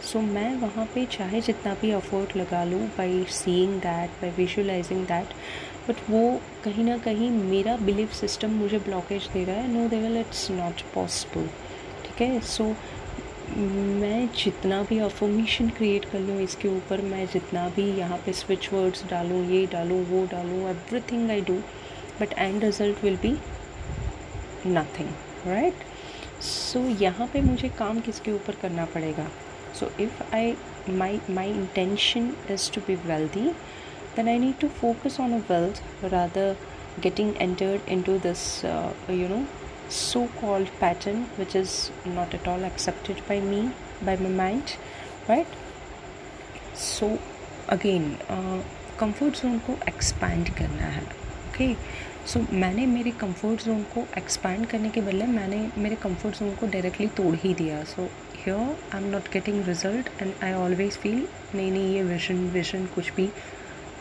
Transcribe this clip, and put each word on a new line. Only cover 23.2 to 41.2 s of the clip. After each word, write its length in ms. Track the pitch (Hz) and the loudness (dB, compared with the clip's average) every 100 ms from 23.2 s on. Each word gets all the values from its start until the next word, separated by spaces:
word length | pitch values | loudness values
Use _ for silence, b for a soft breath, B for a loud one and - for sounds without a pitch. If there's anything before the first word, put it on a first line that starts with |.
be 120 | 220 294 - - - - - - - - - - - - 185 | 2 2 -2 -10 -10 -10 -6 -4 -4 -6 -8 -10 -10 -4 2
nothing, 460 | 175 151 - 151 156 - - 185 | 2 2 -2 -6 -6 -10 -8 -2
right? 280 | 190 339 370 - B B B B B | 2 2 2 -6 B B B B B
So, 640 | - - - 247 254 208 | -4 -4 -2 0 2 4
यहाँ 240 | 196 180 247 | 4 2 0
पे 140 | 277 | 4
मुझे 280 | 269 254 254 | 4 4 0
काम 320 | - 208 226 | -2 -2 -2
किसके 320 | 226 214 - | -2 -4 -2
ऊपर 220 | 202 196 | -2 -2
करना 300 | 202 190 170 | -4 -2 -2
पड़ेगा? 440 | 165 165 160 156 160 - - - - | -2 -2 -2 -2 -4 -8 -12 -12 -12
So, 100 | - | -6
if 500 | - - 214 - - | -4 -2 -2 -2 -2
I, 220 | 226 226 - - - - | 2 2 0 -6 -10 -2
my, 320 | 185 185 214 - | 0 2 0 -2
my 180 | 185 190 | -2 0
intention 880 | 208 190 - 185 202 - 240 240 - - | -2 0 2 2 4 2 2 0 -2 -4
is 200 | 196 - | -2 -2
to 100 | - | -2
be 160 | 196 185 170 | 0 0 0
wealthy, 460 | 156 156 190 262 339 B B B B B - | 0 0 2 0 0 B B B B B 0
then 120 | 226 | 4
I 100 | 240 | 4
need 220 | 254 269 | 4 4
to 80 | 294 | 0
focus 500 | - 233 233 277 262 | 2 2 2 0 0
on 140 | 254 | 2
a 100 | 233 214 | 2 4
wealth 340 | 175 170 208 - - 190 | 4 4 0 -8 -6 0
rather 440 | 185 175 180 196 196 - - - - | 2 4 2 2 0 -6 -12 -12 0
getting 360 | 185 180 208 202 | 0 4 2 2
entered 440 | 185 180 190 196 - | 2 2 2 0 2
into 300 | 185 180 190 | 2 4 2
this, 460 | 180 175 - - | 2 0 -2 -4
uh, 280 | - - 165 - - | -2 0 -2 -4 -2
you 200 | 185 180 | 0 2
know, 180 | 208 277 - - - - | 0 -2 -6 -12 -12 -6
so-called 800 | - - 247 240 - 214 196 190 - | -4 0 0 0 0 0 2 0 2
pattern 460 | 185 175 - 214 | 2 2 0 -2